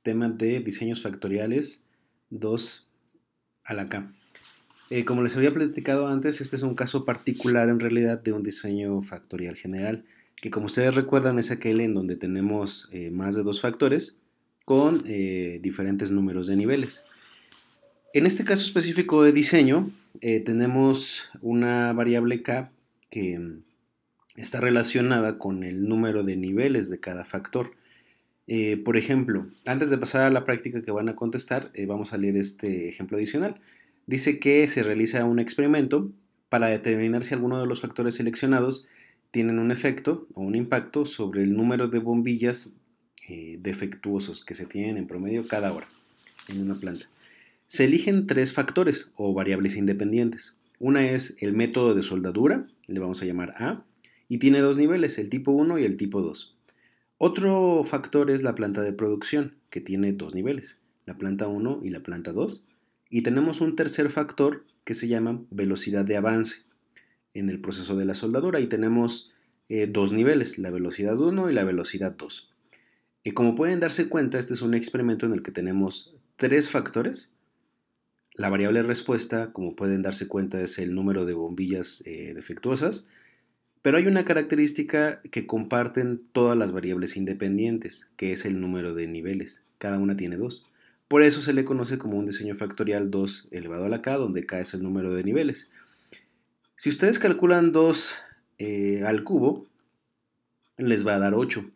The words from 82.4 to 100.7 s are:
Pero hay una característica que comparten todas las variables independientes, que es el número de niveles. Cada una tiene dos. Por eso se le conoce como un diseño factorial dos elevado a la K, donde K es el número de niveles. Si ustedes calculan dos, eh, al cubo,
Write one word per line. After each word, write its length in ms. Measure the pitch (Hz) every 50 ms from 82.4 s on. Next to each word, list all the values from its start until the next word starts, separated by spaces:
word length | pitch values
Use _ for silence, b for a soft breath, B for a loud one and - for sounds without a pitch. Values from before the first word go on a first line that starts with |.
| - - 85 - - 123 131 127 151 147 147 - b b b b b b b b b b b b _ _ _ _
Pero 160 | - 139 139
hay 100 | 170 180
una 180 | 196 190 190 175
característica 960 | - 165 156 151 - 156 147 151 143 147 - 147 - - 151 151 151 147 - - -
que 160 | - 117 101
comparten 720 | - 113 113 113 - 123 120 120 117 - 127 127 123 120 120 - _ _
todas 240 | 127 120 120 120
las 140 | 117 107 95
variables 440 | 90 92 90 92 92 90 95 95 -
independientes, 960 | 101 95 95 98 98 101 98 98 101 113 117 117 113 - 104 - - - _ _
que 160 | - 95 95 92
es 120 | 92 -
el 140 | 104 95 95
número 340 | 92 90 92 90 87 87 82
de 140 | 85 82
niveles. 560 | 82 82 82 80 92 98 95 - - - _ _ _ _
Cada 220 | _ - 101 101 98
una 180 | 98 101 98
tiene 180 | 98 92 85 87
dos. 300 | 87 113 135 - - b b b b b b b b b
Por 140 | _ 143 147
eso 200 | 151 147 147 147
se 120 | 131 147 139
le 100 | 135 131
conoce 340 | 131 135 131 120 120 135
como 200 | 131 - 110 101
un 80 | 101 104
diseño 300 | 101 98 - 104 104 101
factorial 540 | 101 107 101 - - 107 104 104 101 101 98
dos 380 | 98 98 98 98 - - - _
elevado 340 | - 90 85 85 82 87 92
a 40 | 101
la 120 | 113 117
K, 160 | - 131 135
donde 280 | 139 131 104 90 87 87
K 140 | - 95 90
es 140 | 90 - -
el 100 | 92 95
número 300 | 92 95 98 92 92 90
de 100 | 90 90
niveles. 480 | 101 117 151 160 139 - - - b b b b b b b b b b b b b b b b _ _ _ _ _ _
Si 140 | - - 147
ustedes 300 | - - 185 202 233 233
calculan 520 | - 196 165 - 180 175 175 175 170 165
dos, 440 | 156 160 160 165 156 156 - - - B B B B B _ _ _
eh, 460 | _ 104 107 104 101 101 101 101 101 98
al 180 | 107 110 107 104
cubo, 420 | - 190 139 120 139 - - - _ _ _ _ _ _ _ _ _ _ _ _ _ _ _ _ _ _ _ _ _